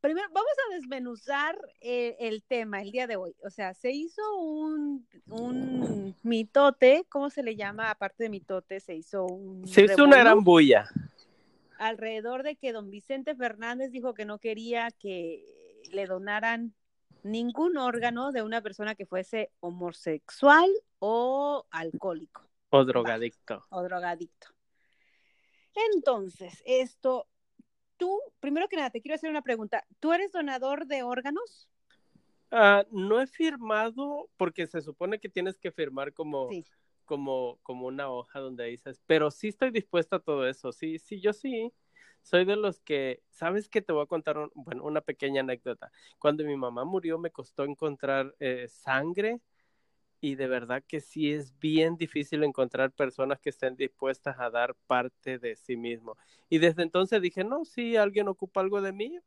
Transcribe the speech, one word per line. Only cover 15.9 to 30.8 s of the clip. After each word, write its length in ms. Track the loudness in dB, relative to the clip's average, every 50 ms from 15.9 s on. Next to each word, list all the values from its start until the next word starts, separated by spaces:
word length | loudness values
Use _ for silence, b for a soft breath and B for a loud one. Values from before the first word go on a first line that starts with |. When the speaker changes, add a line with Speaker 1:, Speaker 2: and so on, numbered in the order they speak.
Speaker 1:
le 140 | -6 -6 -6
donaran 680 | -4 -6 -8 -6 -4 -4 -2 -2 -2 -4 -4 -6 -10 _ _ _ _ _ _ _ _ _ _ -10
ningún 540 | -8 -6 -4 -4 -4 -2 0 0 0 0
órgano 540 | 0 -2 -2 -2 0 -2 -2 -2 -2 -6 -4
de 100 | -4 -4
una 200 | -4 -4 -4 -6
persona 340 | -6 -8 -10 -8 -8 -8 -6
que 100 | -8 -10
fuese 460 | _ -6 -6 -6 -4 -6 -6 -6 -6 _ _
homosexual 1120 | -12 -10 -8 -8 -8 -10 -10 -8 -6 -6 -6 -6 _ -16 -4 4 8 10 10 10 8 6 2 0 _ _ _ _
o 680 | -4 -2 0 0 0 0 -2 -2 -2 -2 -4 -6 -8 _
alcohólico. 720 | -10 -10 -8 -8 -10 -6 -6 -6 -6 -6 -12 _ _ -20 _ _ _ _ _ _
Speaker 2:
O 140 | 4 4 4
drogadicto. 800 | 4 2 0 0 0 -4 -4 -4 -6 _ _ _ -12 -12 -12 -12 _
Speaker 1:
O 120 | -8 -8 -8
drogadicto. 640 | -6 -6 -6 -6 -6 -6 -8 -12 -16 _ _ -20 -20 _ _ _ _ _ _ _ _ _ _ _ _ _ _ _ _ _ _ _ _ _ _ _ _ _ -2 0 0 0
Entonces, 680 | 2 2 0 0 0 -4 -10 -12 -16 -18 -18 -18 -16 _
esto, 640 | -2 0 0 0 -4 -10 _ -4 -2 -2 -2 -6 _ _ _ _ _ _ -20 _ _ _ _ _ _ _
tú, 220 | _ -4 -4 -4 -4 -6 -10 _ _
primero 280 | -6 -4 -2 -2 -2
que 100 | -2 -2
nada, 120 | -4 -4 -4
te 120 | -6 -10
quiero 140 | _ -6 -8
hacer 140 | -6 -4 -6
una 120 | -6 -4
pregunta. 440 | -4 -4 -6 -6 -4 -4 -6 -6 -6 _ -14 _
¿Tú 140 | 0 0 2
eres 180 | 2 0 -4
donador 560 | -4 -4 -4 -4 -4 -4 -2 -4 -4 -4